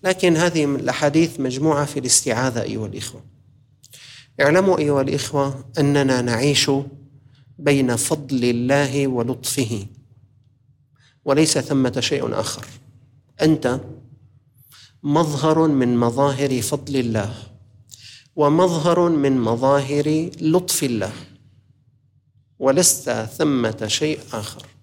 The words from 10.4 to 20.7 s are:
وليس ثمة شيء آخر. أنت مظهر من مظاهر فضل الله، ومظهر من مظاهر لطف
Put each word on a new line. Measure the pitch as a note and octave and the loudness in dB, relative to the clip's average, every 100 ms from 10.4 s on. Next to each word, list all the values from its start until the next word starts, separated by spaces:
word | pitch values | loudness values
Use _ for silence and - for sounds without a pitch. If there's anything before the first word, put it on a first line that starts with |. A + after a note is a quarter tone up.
| _ _ _ _ _ _ _ _ | _ _ _ _ _ _ _ _
وليس | - C#3 D#3 D#3 | -2 2 2 0
ثمة | C3 C#3 B2+ B2+ | 0 0 0 0
شيء | B2 C#3 B2+ G#2 | -2 -2 -2 -4
آخر. | G#2 - - - - - _ _ _ _ | -6 -8 -14 -20 -20 -20 _ _ _ _
أنت | D#3 D#3 B2+ B2+ - - - - _ _ _ _ _ - - _ | 2 2 0 -4 -8 -18 -20 -20 _ _ _ _ _ -20 -20 _
مظهر | C#3+ D3+ D#3+ C#3+ D#3 D#3 D#3+ | 0 2 2 0 2 4 4
من | C#3 B2 A#2+ | 2 2 2
مظاهر | A#2 A#2 C#3+ C3 C#3 B2+ | 0 2 0 2 -2 -2
فضل | G#2+ C#3 - C#3 | -2 -6 -4 -4
الله، | A#2+ A2 G2+ - - - - _ _ - - - _ - | -2 -2 -4 -8 -18 -20 -20 _ _ -20 -20 -20 _ 0
ومظهر | D3 D#3 F#3 E3+ E3 E3+ F3 | 2 4 2 2 2 2 2
من | D#3+ C#3 C3 | 2 2 2
مظاهر | A2+ A#2 C3 C#3+ C3+ C#3+ D3 D#3 E3+ - | 0 0 2 2 0 -2 0 -2 -2 -4
لطف | D#3 F3 F3+ | 0 0 0